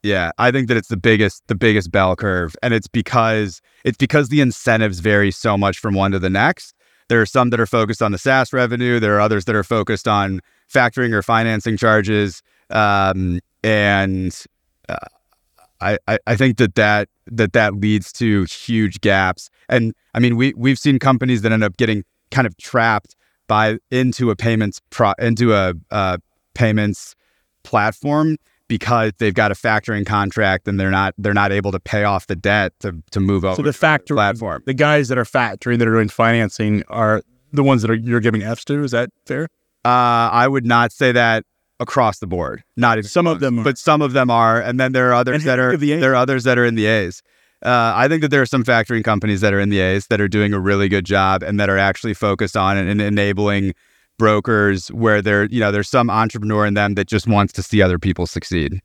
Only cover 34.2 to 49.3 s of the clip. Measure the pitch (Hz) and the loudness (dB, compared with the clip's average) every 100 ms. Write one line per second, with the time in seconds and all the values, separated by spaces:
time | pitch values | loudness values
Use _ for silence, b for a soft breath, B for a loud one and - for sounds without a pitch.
34.2 | 101 113 110 73 87 131 147 151 127 127 | 0 -2 -6 -8 -6 0 2 2 0 -2
35.2 | 117 135 120 98 - 120 117 113 104 - | -2 -2 -2 -4 -2 0 2 2 0 0
36.2 | 117 117 107 - 107 104 - 110 107 107 | 2 2 -2 -2 -2 -2 -4 -2 0 0
37.2 | - _ _ 143 139 131 110 113 117 120 | -4 _ _ 0 2 2 2 -2 0 0
38.2 | 113 107 104 117 - 147 143 120 123 _ | 2 0 -4 -8 -6 -4 -2 -2 -4 _
39.2 | - 135 160 _ _ _ 120 123 123 117 | -8 -8 -8 _ _ _ 0 2 4 2
40.2 | 117 117 127 139 120 120 120 - 131 123 | 2 2 2 0 2 2 2 0 2 4
41.2 | 117 113 - _ _ _ 123 - 113 101 | 2 0 -4 _ _ _ -4 0 0 -2
42.2 | 95 87 73 53 _ - 120 113 101 180 | -6 -6 -6 -8 _ 0 2 2 0 0
43.2 | 170 160 135 120 113 123 - 151 143 131 | 0 0 -2 0 -2 -2 0 2 2 0
44.2 | 127 117 113 113 110 123 131 131 127 123 | 2 4 4 2 -2 -2 0 2 2 2
45.2 | 123 147 151 127 127 127 143 156 135 131 | 2 -2 0 0 0 0 0 2 2 2
46.2 | 127 131 123 123 120 113 107 110 90 - | 2 0 0 2 2 2 2 0 -2 -8
47.2 | _ _ _ _ - 123 113 101 135 160 | _ _ _ _ 0 2 2 2 2 2
48.2 | 151 143 127 135 120 117 110 117 110 107 | 0 0 0 0 2 0 0 -2 0 -2
49.2 | 107 | 0